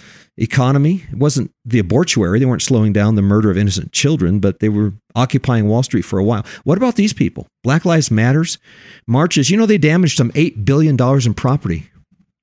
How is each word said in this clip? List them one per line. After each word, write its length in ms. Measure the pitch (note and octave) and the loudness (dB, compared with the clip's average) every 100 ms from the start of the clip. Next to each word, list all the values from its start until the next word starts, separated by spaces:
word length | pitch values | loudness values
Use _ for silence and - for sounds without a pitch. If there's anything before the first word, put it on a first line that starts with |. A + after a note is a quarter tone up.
| - - _ - | -20 -20 _ -8
economy. 680 | A2 - B2+ C#3 D3 F#3+ - | -4 0 2 2 0 -2 -6
It 80 | - | -4
wasn't 340 | D3 C#3 - - | -2 -2 -6 -10
the 180 | A#2+ A#2 | -4 -2
abortuary. 580 | F2 A2+ F3 - F2+ G#2+ | 0 0 0 0 0 2
They 60 | C3 | 0
weren't 160 | A#2 | -2
slowing 300 | - B2 A2 | 0 0 2
down 240 | G#2 G#2 G#2+ | 2 2 2
the 60 | |
murder 280 | G2 G#2 G#2+ | 2 2 2
of 80 | F#2 | 2
innocent 360 | G2+ F2+ - | 0 -2 -6
children, 460 | - D3 D#3 F2 G2+ | -4 -2 0 0 0
but 180 | G2 - | 0 0
they 80 | G#2+ | -2
were 280 | G#2 G#2 G2+ _ A#2 | 0 -2 -4 _ -4
occupying 540 | B2+ C3 - A#2 G#2 | -2 -2 0 0 2
Wall 140 | A2+ | 0
Street 180 | C3 G2 | 0 -4
for 180 | - G2 | -2 -2
a 60 | G2+ | 0
while. 200 | A2 - - - | -2 -6 -8 -2
What 120 | F#3 | 0
about 200 | B3+ A#3 | 0 0
these 160 | G#3 | -2
people? 340 | - A#2 - - _ | -2 -10 -10 -18 _
Black 220 | A#2 D#3 F#3 | -2 0 0
Lives 260 | E3 C#3+ | 0 0
Matters 460 | A2 A#2 D3 E3+ - _ - - - - | 0 2 0 -2 -8 _ -20 -20 -20 -4
marches. 420 | B2 E3 - C3 | 0 0 0 0
You 60 | G3+ | 2
know, 100 | A3+ | 4
they 120 | G#3 | 4
damaged 400 | D3+ E3+ E3+ - | 4 2 2 0
some 140 | B2 D3 | 0 0
eight 300 | E3 A2 G2+ | -2 -2 0
billion 320 | C#3 D#3 B2+ | 2 2 2
dollars 280 | B2+ C3+ A#2 | 2 2 0
in 100 | G2+ | -2
property. 540 | B2+ C#3+ G2 E2 - _ _ _ _ _ | -2 -2 -4 -8 -8 _ _ _ _ _